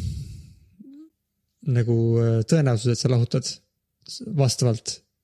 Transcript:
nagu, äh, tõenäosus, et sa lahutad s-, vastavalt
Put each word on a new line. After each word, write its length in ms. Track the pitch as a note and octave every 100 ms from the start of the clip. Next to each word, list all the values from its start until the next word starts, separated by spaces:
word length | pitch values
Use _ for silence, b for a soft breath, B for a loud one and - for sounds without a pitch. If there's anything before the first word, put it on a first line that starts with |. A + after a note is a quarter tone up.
| B B B B B B B _ C4+ C#4+ D#4+ _ _ _ _ _
nagu, 340 | - A#2+ A#2 A2+ A2+ A#2
äh, 180 | A#2 A2+ A2
tõenäosus, 460 | E3 C#3 A2+ A#2+
et 80 | A#2
sa 100 | B2+
lahutad 320 | B2 A#2+ C3 -
s-, 760 | - _ _ _ _ - - A3 E3
vastavalt 640 | B2+ - B2 A2+ - - _ _